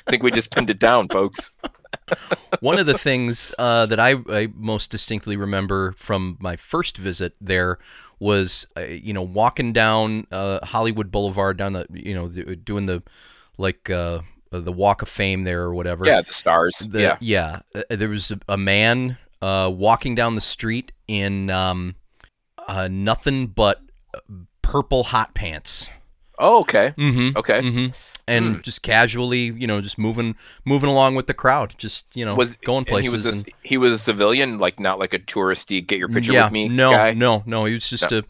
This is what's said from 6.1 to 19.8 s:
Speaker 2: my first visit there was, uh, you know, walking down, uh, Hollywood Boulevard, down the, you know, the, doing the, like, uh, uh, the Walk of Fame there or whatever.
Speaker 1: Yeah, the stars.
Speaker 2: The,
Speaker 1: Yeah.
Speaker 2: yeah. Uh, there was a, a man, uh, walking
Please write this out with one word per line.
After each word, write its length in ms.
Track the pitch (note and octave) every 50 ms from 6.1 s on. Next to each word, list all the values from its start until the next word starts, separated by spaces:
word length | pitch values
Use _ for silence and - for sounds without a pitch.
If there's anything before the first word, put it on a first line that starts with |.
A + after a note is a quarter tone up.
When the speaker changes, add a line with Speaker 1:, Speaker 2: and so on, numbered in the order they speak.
| G#2 F#2+ F#2 F#2 F2 -
Speaker 2:
my 160 | F#2+ F2+ F2
first 400 | E2 - - - E3 F3 - -
visit 380 | - F#2+ G2 F2 - F#2 E2+ - _
there 380 | G2+ F#2 F#2 F2+ F2+ F2+ F2+ - - - - - - - _ _
was, 480 | G2+ G#2 G#2 G2 F#2+ F2 - - - - _
uh, 40 | - F2
you 300 | B1 E2 E2 - G#2+ G2+
know, 100 | F#2+ F#2
walking 500 | F#2 F2+ G#2 A2+ B2 - - C3 A#2 A2
down, 540 | A2+ A2 A2 A2 A2 A2 G#2+ A2 A2 - -
uh, 340 | - F#2+ G2 G2 G2 - -
Hollywood 460 | - - A2+ A2+ A#2 A2 A2 G#2+ F#2+
Boulevard, 460 | F2+ G#2 G2+ G2+ F#2+ G2+ G2 G2 F#2+ F#2
down 160 | G2 G2 G2
the, 120 | F2+ - - F2
you 220 | - - G2+ G2
know, 140 | F2+ F2 F2
the, 280 | E2+ F2+ - - F#2
doing 300 | F2 - - G#2 G2+ G2
the, 160 | F#2+ F2+ F2 - - - _ - - - _ _ _ _ -
like, 320 | F#2+ F#2+ F#2 - - -
uh, 300 | F#2 F2 E2+ E2+ F2 E2 E2 - - - _ _ -
uh, 80 | F2+
the 120 | E2+ F2 F2+
Walk 300 | F2+ G2+ G2+ G2+ - A2
of 60 | -
Fame 340 | - - G2+ F#2+ F#2+ F#2 F#2
there 200 | F#2 F2 F2 F2
or 120 | F2 F2
whatever. 320 | F2 F2 F2 F2 E2+ F#2
Speaker 1:
Yeah, 160 | F#2 C3+ F#2 F2
the 100 | - -
stars. 460 | - - F2+ E2 E2+ E2+ F2+ F2+ -
Speaker 2:
The, 220 | G2+ A2 G#2 A2
Speaker 1:
Yeah. 160 | G#2 F2 - -
Speaker 2:
yeah. 400 | A#2+ A2+ G#2 F#2 E2 D#2 D#2+ F2+ - _ -
Uh, 80 | G2+ - -
there 180 | A#2 G2 G#2+ G#2+
was 220 | G#2 G#2 - -
a, 80 | G#2 G2 - -
a 80 | G2+
man, 640 | G2 G2 G2 G2 G2+ A2 A2+ A#2+ B2+ B2+ B2+ B2+ - - - _ _ -
uh, 280 | F#2+ F#2+ F#2+ F#2+ F#2 F#2
walking 400 | F#2